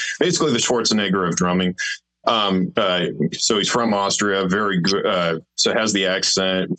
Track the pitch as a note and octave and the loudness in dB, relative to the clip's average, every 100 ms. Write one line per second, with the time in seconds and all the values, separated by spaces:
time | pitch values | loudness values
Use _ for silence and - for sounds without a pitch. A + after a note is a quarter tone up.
0 | - - E3+ E3+ D#3 A#2 - B2 A2+ A2 | -6 0 0 2 0 0 0 0 2 0
1 | G2+ F#2+ F2 D#2 F2+ F2+ F#2 F2+ - - | 2 0 0 0 0 2 0 -2 -6 -8
2 | _ _ - A2+ G2+ F#2+ F#2 - G2 F2+ | _ _ -2 0 2 0 0 0 0 0
3 | E2 - D#2+ - - F#2 F#2+ B2 A2+ G2+ | -2 -2 -4 -2 0 0 2 0 0 0
4 | G2 - G#2 G2 F#2+ G2 G#2 F#2 F2+ G2 | 0 0 0 0 0 0 0 0 2 2
5 | G#2+ F#2+ E2+ E2 - - A2 A#2 A2 G2 | 2 0 0 -2 -6 -2 0 0 0 0
6 | F#2+ F#2+ - G2 F#2+ F#2 F#2 | 0 0 0 0 0 0 -2